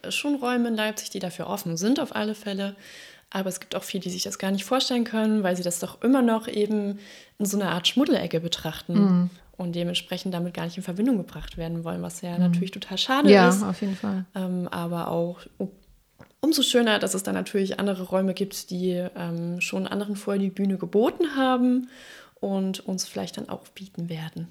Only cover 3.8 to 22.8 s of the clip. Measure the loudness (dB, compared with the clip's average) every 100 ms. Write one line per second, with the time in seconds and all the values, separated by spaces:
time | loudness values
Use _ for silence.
3.8 | -6 -6 -6 -6 -6 -4 -2 -2 0 0
4.8 | 2 0 0 0 2 2 2 0 -2 -4
5.8 | -6 -2 4 6 6 2 0 -2 2 2
6.8 | 0 -4 -12 -20 -20 _ -2 0 0 0
7.8 | 2 2 4 4 2 -2 -2 -4 -6 -8
8.8 | 0 4 6 6 4 -2 -20 -10 -6 -2
9.8 | -2 -4 -4 -6 -4 -4 -4 -4 -6 -6
10.8 | -8 0 2 2 -2 -10 -12 -8 -6 -4
11.8 | -4 -6 -6 -8 -6 2 2 2 0 -6
12.8 | -8 -4 0 6 10 10 10 6 0 -2
13.8 | -4 -4 -4 -4 -6 -6 -4 -4 -4 -4
14.8 | -4 -4 -2 -2 -2 -6 -18 _ -10 -10
15.8 | _ _ _ _ -20 _ 2 2 4 4
16.8 | 4 4 2 -2 -2 -2 0 0 0 0
17.8 | -2 -2 0 0 0 0 -4 -6 -8 -2
18.8 | 0 -2 -4 -6 -6 -4 -4 -4 -4 -4
19.8 | -2 -4 -4 -4 -2 0 0 0 0 0
20.8 | 2 4 4 2 0 2 2 4 4 2
21.8 | -2 -14 -20 -20 -20 _ -2 0 0 -4